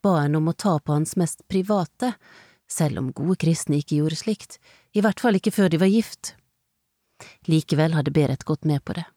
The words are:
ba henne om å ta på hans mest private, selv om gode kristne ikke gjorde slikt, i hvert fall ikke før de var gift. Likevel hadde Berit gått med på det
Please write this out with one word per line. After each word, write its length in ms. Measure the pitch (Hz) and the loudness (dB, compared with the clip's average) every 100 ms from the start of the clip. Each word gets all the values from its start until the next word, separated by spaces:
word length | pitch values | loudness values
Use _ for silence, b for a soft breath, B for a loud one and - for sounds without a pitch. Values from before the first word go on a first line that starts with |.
ba 140 | 202 170 | 2 2
henne 220 | 147 156 | 2 2
om 100 | 160 | 0
å 60 | 165 | 0
ta 180 | 208 156 | 0 -2
på 140 | - 147 | 0 -2
hans 180 | 156 - | 0 -2
mest 300 | 170 - - | -2 -4 -4
private, 680 | 190 185 208 175 _ 254 - b b b b _ | -4 0 0 -2 _ -6 -6 b b b b _
selv 320 | - 151 104 | -2 -2 -2
om 120 | 127 - | -6 -4
gode 240 | 151 185 160 | -2 0 0
kristne 340 | 165 - 147 | 0 0 -2
ikke 220 | - 151 | 0 -2
gjorde 180 | 156 160 | -2 -4
slikt, 400 | - 214 - - b b b | -6 -6 -8 -20 b b b
i 140 | 208 214 | 0 0
hvert 180 | 190 | 2
fall 160 | 247 190 | 2 2
ikke 140 | 220 - | 0 2
før 160 | 190 | 2
de 80 | 160 | 4
var 140 | 190 | 4
gift. 400 | 220 - - - - _ _ _ _ _ _ _ B B B - | 2 0 -10 -16 -18 _ _ _ _ _ _ _ B B B 0
Likevel 480 | 160 - 147 160 | 0 2 0 2
hadde 180 | 156 131 | 2 0
Berit 320 | 143 151 135 - | 2 2 0 -4
gått 160 | 156 156 | -2 0
med 160 | 143 | -2
på 140 | - 180 | -2 -10
det 80 | 165 | -10